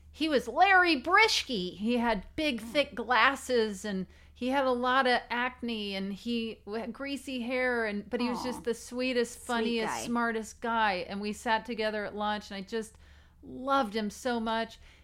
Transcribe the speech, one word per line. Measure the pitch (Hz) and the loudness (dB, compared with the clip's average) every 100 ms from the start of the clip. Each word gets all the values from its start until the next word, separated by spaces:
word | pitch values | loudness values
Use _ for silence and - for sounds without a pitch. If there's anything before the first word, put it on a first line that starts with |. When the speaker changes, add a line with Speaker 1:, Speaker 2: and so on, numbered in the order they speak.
| - | -20
Speaker 1:
he | - 311 | -4 0
was | 269 240 | 2 0
Larry | 262 381 370 349 294 | 4 8 8 6 4
Brischke. | 294 392 440 - - 226 180 165 | 4 6 6 4 0 -4 -4 -4
He | 214 240 | 0 2
had | 233 214 - - | 2 0 -4 -2
big, | 302 233 | -2 -2
Speaker 2:
Oh. | 226 | -2
Speaker 1:
thick | 294 277 190 | 0 0 -2
glasses, | 220 247 240 269 - 247 220 196 214 | 2 6 6 4 0 2 2 -2 -6
and | 190 185 - - - | -4 -6 -10 -20 -6
he | 247 | -2
had | 277 262 | 2 2
a | |
lot | 247 247 262 254 | 2 2 4 4
of | 240 - | 2 0
acne, | 240 247 247 240 220 202 196 | -2 -2 -4 -6 -4 -4 -4
and | 196 | -6
he | 196 240 233 226 - - | -6 -4 -4 -4 -8 -8
w-, | 220 | -8
had | 226 | -8
greasy | 220 277 277 - 254 | -8 -8 -8 -6 -6
hair, | 233 254 254 240 220 | -4 -2 0 0 -2
and, | 208 - | -4 -4
but | 247 | -2
he | 240 | -2
was | 240 | -2
Speaker 2:
Aw. | |
Speaker 1:
just | 254 233 233 | -4 -4 -4
the | |
sweetest, | 226 - 247 254 247 233 - | -4 -6 -4 0 0 -2 -4
Speaker 2:
Sweet | - | -4
Speaker 1:
funniest, | 233 226 233 220 131 | -2 0 0 -2 -2
Speaker 2:
guy. | - | -2
Speaker 1:
smartest | 240 233 220 214 - | 0 0 -2 -6 -8
guy. | 233 233 214 180 - | -4 0 2 0 -4
And | 202 | -6
we | 208 | -6
sat | 208 240 220 214 | -4 0 0 0
together | 220 220 214 202 | -2 -2 -2 -4
at | 208 | -4
lunch, | 208 208 208 | -2 -4 -6
and | 196 | -10
I | |
just | 190 226 214 - - - - - | -6 -6 -6 -12 -20 -20 -20 -20
loved | 269 254 262 277 214 220 | -16 -8 0 2 2 0
him | 208 | -2
so | - 254 240 | -2 -2 0
much. | 226 226 226 - - - | 0 -2 -2 -8 -20 -20